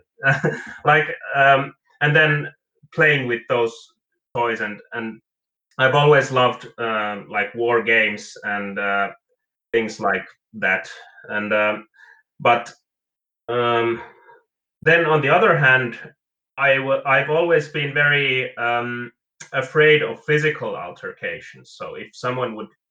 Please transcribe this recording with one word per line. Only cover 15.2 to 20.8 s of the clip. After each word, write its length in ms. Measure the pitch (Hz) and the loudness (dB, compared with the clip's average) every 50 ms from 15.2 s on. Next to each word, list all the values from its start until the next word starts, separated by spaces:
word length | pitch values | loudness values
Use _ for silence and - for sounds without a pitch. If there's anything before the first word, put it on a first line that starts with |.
| 135 | 4
the 60 | 135 | 4
other 280 | - - 233 208 160 | 4 4 4 4 4
hand, 420 | 147 143 131 127 127 127 117 - - - - - _ _ _ _ _ _ _ _ | 4 4 4 4 4 2 -2 -8 -10 -16 -18 -20 _ _ _ _ _ _ _ _
I 180 | - 139 139 135 | 0 2 2 2
w-, 260 | 135 131 135 135 135 - | 2 2 0 -2 0 0
I've 260 | 139 135 139 143 151 | 2 2 2 2 2
always 380 | 151 165 175 170 165 151 147 - | 0 0 2 4 2 2 2 0
been 240 | - 151 143 139 139 | -6 -6 -6 -2 0
very, 640 | 147 147 147 143 143 139 135 131 127 127 127 - | 0 2 2 2 2 0 0 -2 -2 -4 -6 -6
um, 540 | 123 120 120 120 120 120 120 120 120 120 120 - _ _ _ _ - - - - | -4 -2 -2 -2 -2 -2 -4 -6 -8 -10 -12 -14 _ _ _ _ -20 -14 -8 -6
afraid 500 | 135 127 - - 156 151 151 151 147 131 | -6 -6 0 2 4 6 6 6 4 2
of 200 | 113 113 - - | -2 -6 -6 -4
physical 520 | 151 151 151 151 151 147 - 123 107 98 | -2 0 0 0 0 -2 -4 -6 -8 -8
altercations. 1000 | 87 | -8